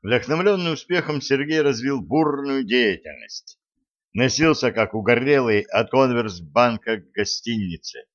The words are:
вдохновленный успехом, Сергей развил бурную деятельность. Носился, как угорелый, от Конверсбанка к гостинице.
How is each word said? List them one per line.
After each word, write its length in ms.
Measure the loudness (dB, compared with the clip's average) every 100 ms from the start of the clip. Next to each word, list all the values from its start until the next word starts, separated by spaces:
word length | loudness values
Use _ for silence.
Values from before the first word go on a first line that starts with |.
вдохновленный 680 | 0 -2 0 0 2 2 -2
успехом, 480 | -4 -2 -4 -2 -6
Сергей 400 | -2 -2 0 0
развил 380 | 2 0 -2 -4
бурную 640 | -2 0 0 -2 -4 -4
деятельность. 920 | 0 2 2 0 -8 -18 -18 -20 -20 -20 _ _ _ _ _
Носился, 600 | 0 0 2 2 4 0
как 220 | 0 -2
угорелый, 680 | 0 2 2 4 2 4 0
от 280 | 2 -2 0
Конверсбанка 1040 | 2 2 2 -2 -6 -4 2 2 2 -4 -6
к 120 | -6
гостинице. 920 | -6 -6 -4 -4 -4 -4 -6 -14 -18 -20